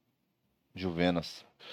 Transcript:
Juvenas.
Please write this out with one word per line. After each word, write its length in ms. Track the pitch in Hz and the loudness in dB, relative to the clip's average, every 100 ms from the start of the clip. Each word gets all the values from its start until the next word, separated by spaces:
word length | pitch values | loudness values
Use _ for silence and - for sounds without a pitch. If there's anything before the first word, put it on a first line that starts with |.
| _ _ _ _ _ _ _ | _ _ _ _ _ _ _
Juvenas. 680 | 90 92 85 87 85 - - - _ - | -6 -4 2 4 4 -2 -10 -18 _ -16